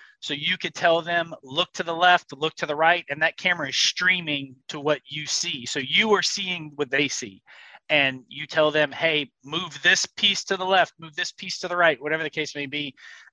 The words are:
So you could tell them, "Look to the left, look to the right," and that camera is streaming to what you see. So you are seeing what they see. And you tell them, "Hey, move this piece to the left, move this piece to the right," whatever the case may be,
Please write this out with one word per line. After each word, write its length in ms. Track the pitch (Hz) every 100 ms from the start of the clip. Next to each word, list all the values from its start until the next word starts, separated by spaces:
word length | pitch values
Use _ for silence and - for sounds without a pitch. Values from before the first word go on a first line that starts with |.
| - _
So 140 | -
you 220 | 147 160 180
could 180 | 165
tell 280 | - 180 165
them, 320 | 165 170 170 160
"Look 300 | 131 143 180
to 80 | -
the 120 | 170
left, 380 | 165 180 175 -
look 220 | 135 156 -
to 100 | 151
the 100 | 147
right," 280 | 160 175 -
and 100 | 143
that 140 | 160 -
camera 320 | 190 175 139
is 80 | 131
streaming 760 | - - 180 185 160 143 135 131 -
to 100 | 151
what 200 | 143 147 -
you 180 | 147 147
see. 400 | - 170 151 117
So 140 | 147
you 320 | 131 170 220
are 100 | 196
seeing 500 | 170 - 190 180 151 143
what 140 | 139
they 180 | 139 143
see. 340 | - 113 95 _ - - - -
And 340 | 151 139 131 123
you 180 | 135 151
tell 240 | 160 151
them, 220 | 151 147
"Hey, 380 | 131 165 156 139 _
move 320 | 135 160 180 143
this 240 | 120 - -
piece 380 | - 208 190
to 120 | - 190
the 80 |
left, 300 | 185 190 160 -
move 160 | 160 151
this 160 | 175
piece 260 | - 190 -
to 80 | 175
the 80 | 175
right," 240 | 170 131
whatever 220 | 147 160
the 80 | 156
case 240 | - 151
may 120 | 147 143
be, 280 | 147 143 - - - -